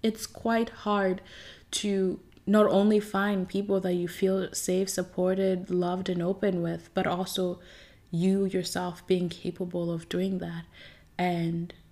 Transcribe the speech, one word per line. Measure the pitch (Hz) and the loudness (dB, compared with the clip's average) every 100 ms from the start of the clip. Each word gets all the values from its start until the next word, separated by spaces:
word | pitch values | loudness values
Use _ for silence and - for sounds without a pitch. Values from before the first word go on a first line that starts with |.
It's | 226 214 - | -2 -2 -12
quite | - 233 226 226 | -6 0 0 0
hard | - 208 208 190 185 - - - - - | -4 -2 2 2 0 -6 -20 -20 -20 -8
to | - 208 196 190 - - - - | -4 0 2 0 -2 -10 -12 2
not | 208 - | 6 8
only | 185 208 214 | 6 6 4
find | 208 196 202 202 185 | 2 -2 0 0 -2
people | 196 202 196 | -2 0 0
that | 185 | 0
you | 180 175 | 0 -2
feel | - 190 190 185 | 0 0 2 -2
safe, | - - 185 190 | -4 -2 0 0
supported, | - 180 - 185 190 190 185 185 | -2 -4 0 0 2 2 0 0
loved, | 180 175 180 185 | 0 0 -2 -2
and | 175 | 0
open | 170 190 208 185 | 0 0 0 0
with, | 170 170 - | -2 -4 -4
but | - 185 | -2 0
also | 175 185 - 180 180 - - - - - | -2 -2 -2 -2 -4 -14 -20 -20 -20 -8
you | 165 190 196 196 | 0 2 2 2
yourself | 190 170 - 180 170 - | -2 -4 -4 -6 -8 0
being | 185 175 | 0 0
capable | 170 - 175 175 175 170 | -4 -8 -6 -6 -4 -2
of | 165 165 | -4 -4
doing | 180 190 185 | -2 -2 -2
that | 170 165 165 - - - - - | -6 -10 -12 -20 -20 -20 -16 -2
and | 180 175 165 170 170 - - | 0 0 0 -2 -6 -12 -20